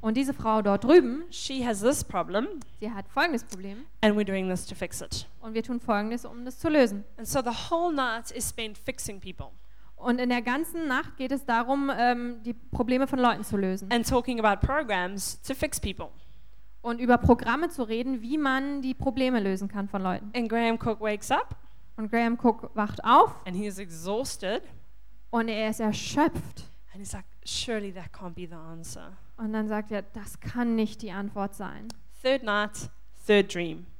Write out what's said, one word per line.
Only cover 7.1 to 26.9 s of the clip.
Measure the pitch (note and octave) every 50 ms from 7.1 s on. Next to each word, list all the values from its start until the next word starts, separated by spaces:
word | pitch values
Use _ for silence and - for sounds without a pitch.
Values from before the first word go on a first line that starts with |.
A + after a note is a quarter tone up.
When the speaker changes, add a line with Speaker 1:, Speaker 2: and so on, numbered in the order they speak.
| -
Speaker 2:
And | - A#3
so | - - C#4+ B3
the | A#3+ A3+ - - -
whole | F4 E4 E4+ F4+ D#4+
night | C#4 C4 B3 A3+ A#3 A#3 -
is | - A#3 A#3 -
spent | - - A3+ A3 G#3 -
fixing | - - B3+ - - - G#3 F#3+
people | - F#3+ F#3 - C#3 - - - - - - - - - -
Speaker 1:
Und | - - B3 A#3+ B3
in | B3 B3
der | B3 B3 A#3
ganzen | B3 B3 C#4 E4 D#4+ - E4+ E4
Nacht | D4+ B3+ C4 D#4 - -
geht | - C4+ B3+ C4
es | C4+ -
darum, | - A#3 A3+ A#3+ A#3+ C4+ C#4 C#4 C#4 C4+
ähm, | - A#3 A#3+ B3 A#3+ A#3+ A#3+ A#3+ A#3 A3
die | A#3+ A#3
Probleme | - - - - - B3 A3 B3+ B3+ C4+ C4
von | - C4
Leuten | B3 A#3+ A3 F#3+ G#3+
zu | - -
lösen | G3+ G3 F#3 F#3 G3+ G3 F#3+
Speaker 2:
and | A#3+ A#3+ A3+ -
talking | - A#3+ A#3+ - B3 A#3 G#3+
about | G#3+ G3+ G3 -
programs | - B3+ D4 D#4 A3+ G#3 F#3 F3+ F3+ G3 G3+ F#3+ - - - -
to | - C4+
fix | C4+ - D4+ - -
people. | - G#3 F#3+ - - D3+ - - - - - - - - - - - - - - -
Speaker 1:
und | A#3+ A#3 A#3+
über | B3 A#3+ B3 A#3+
Programme | - - A#3+ A#3 A#3+ A3+ A3+ C#4 D#4+ E4+
zu | E4+ - B3+
reden, | G#3+ A3+ A3+ B3 B3+ C4+ A#3+ G#3+
wie | A#3 C#4 D#4
man | D4 C4+ C4 C4 C4+ C#4+ C#4+ C#4+ C4
die | C4 B3+
Probleme | - - C4 A3+ B3 C4 B3+ B3+ A#3
lösen | G3+ G3 F#3+ F#3+ G3+
kann | G3 - G3+ G3 G3+
von | - G3+ F#3+
Leuten. | F#3 F3+ - G3+ G#3 G#3+
Speaker 2:
And | B3 A#3+ A3
Graham | A3 A#3 A#3 A#3 A3+
Cook | A3+ - A#3+ A3 G#3+
wakes | G#3 G#3+ G#3 G#3 - - C4
up | D#4+ A#4+ - - - - - - - - - -
Speaker 1:
Und | - A3 G#3 A3
Graham | A#3 A#3 A#3 A#3 A#3
Cook | - B3 G#3+ A3+ - - -
wacht | - G#3 G#3 - - -
auf | G#3+ A#3+ D4 F#4 G#4+ - - -
Speaker 2:
and | F#3+ F3+
he | F3+ G#3
is | G#3 F#3+ F#3
exhausted. | G3+ F3 E3 D#3+ E3 F#3 G3+ A3 C4+ - - - - F#3 G#3 F#4+ - - - - - - - - - - - - - -
Speaker 1:
und | - A#3 A3+ A3+
er | A3 G#3 A3 G#3+
ist | A3 -
erschöpft. | A3+ G#3+ G#3 - - - - - D4+ D#4+ E4 - - - - - - - - - - -